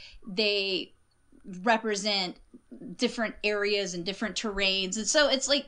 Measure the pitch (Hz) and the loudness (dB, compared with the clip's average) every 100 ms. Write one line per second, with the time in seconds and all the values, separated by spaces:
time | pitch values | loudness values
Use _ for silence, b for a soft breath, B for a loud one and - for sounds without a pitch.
0 | B B - 185 208 202 196 185 - - | B B -8 0 2 2 0 -2 -4 -14
1 | _ _ _ - - 180 196 226 220 202 | _ _ _ -20 -16 -4 2 2 2 -2
2 | 208 202 180 - - - - - - 180 | 0 0 -2 -6 -16 -20 -20 -16 -12 0
3 | 240 240 214 - 208 208 202 202 190 180 | 0 0 -4 -2 0 2 2 2 0 -4
4 | 170 185 220 185 226 196 196 190 190 214 | -4 -4 -4 -2 -4 0 0 2 0 -2
5 | 202 - 285 262 - 285 | 2 4 6 4 2 0